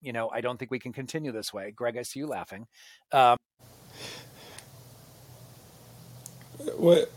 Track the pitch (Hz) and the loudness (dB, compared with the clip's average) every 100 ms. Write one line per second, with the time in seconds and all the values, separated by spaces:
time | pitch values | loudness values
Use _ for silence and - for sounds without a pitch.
0 | 139 117 113 120 120 123 127 127 127 139 | -8 -4 -2 -2 -4 -6 -6 -8 -8 -10
1 | 127 160 147 110 - - 101 110 120 120 | -8 -6 -6 -6 -8 -8 -12 -4 -4 -4
2 | 117 135 151 101 82 98 120 - - - | -8 -8 -6 -8 -8 -14 -16 -20 -20 -20
3 | _ 139 123 120 - _ - - - - | _ 6 8 6 2 _ -20 -20 -20 -16
4 | - - - - - - - - - - | -14 -14 -18 -20 -20 -20 -20 -20 -20 -20
5 | - - - - - - - - - - | -20 -20 -20 -20 -20 -20 -20 -20 -20 -20
6 | - - - - - - 311 - 170 175 | -20 -20 -20 -20 -20 -10 -8 4 8 8
7 | - | 6